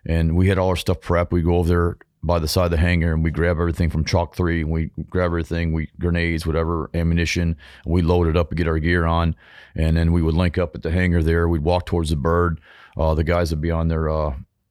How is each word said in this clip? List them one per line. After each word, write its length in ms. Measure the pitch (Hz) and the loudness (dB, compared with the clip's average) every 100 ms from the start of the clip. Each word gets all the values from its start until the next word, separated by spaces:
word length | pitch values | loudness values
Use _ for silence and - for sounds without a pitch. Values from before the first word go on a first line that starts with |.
and 320 | - 82 80 85 | -4 0 2 2
we 120 | 92 | 2
had 100 | 95 | 2
all 100 | 92 | 0
our 80 | 87 | -2
stuff 240 | - 87 | -2 -4
prepped. 300 | - 87 87 | 0 0 0
We 120 | 87 | 0
go 140 | 82 87 | 2 2
over 120 | 85 | 2
there 280 | 87 87 - - _ | 2 0 -4 -14 _
by 160 | 80 85 | -2 -2
the 80 | 76 | 0
side 180 | 95 87 | 0 0
of 40 | |
the 60 | 85 | 2
hangar, 360 | 87 87 82 | 2 2 0
and 100 | 80 | 0
we 80 | 80 | 0
grab 280 | 76 85 80 | 0 0 0
everything 320 | 87 80 82 | -2 0 -2
from 140 | 82 | -2
Chalk 320 | 73 95 85 - | 0 -2 -2 -2
Three, 260 | 87 85 | -2 -2
and 80 | 78 | -2
we 200 | 80 80 - 78 | -2 -4 -8 -6
grab 160 | 92 87 | -2 -2
everything, 460 | 85 80 85 85 | -2 -4 -4 -2
we, 160 | 80 76 - | -2 -6 -4
grenades, 480 | 87 85 85 82 82 | -2 0 0 -2 -2
whatever, 420 | 78 82 85 - | -2 -2 -2 -4
ammunition, 640 | 85 85 85 82 90 85 80 - - | -2 0 2 0 0 -2 -4 -8 -14
and 100 | - | -2
we 80 | 87 | 0
load 240 | 82 87 82 | 2 2 2
it 100 | 82 | 2
up 140 | 82 | 0
and 80 | 80 | -2
get 80 | 82 | -2
our 120 | 80 | 0
gear 280 | 80 87 82 | 0 0 2
on, 300 | 82 82 76 - - - | 2 0 -2 -10 -20 -12
and 220 | - 80 80 | -4 0 2
then 160 | 82 | 2
we 100 | 85 | 2
would 120 | 80 | 2
link 220 | 80 90 85 | 2 0 0
up 180 | 87 | -4
at 80 | 71 | -4
the 80 | 80 | -4
hangar 320 | 85 90 85 | 0 2 2
there. 260 | 80 82 85 | 2 2 2
We'd 140 | 85 | 0
walk 240 | 76 90 - | 0 0 0
towards 240 | 85 78 | -2 0
the 60 | 78 | -2
bird. 440 | 80 85 87 80 - - - - | 0 2 0 -2 -8 -20 -14 -2
Uh, 180 | 80 | 0
the 80 | 78 | 0
guys 280 | 80 87 85 | 0 0 0
would 100 | 78 | -2
be 100 | 82 | -2
on 180 | 82 82 | -2 0
their, 200 | 80 80 | 0 -2
uh, 260 | 78 76 67 - _ _ | -2 -4 -6 -12 _ _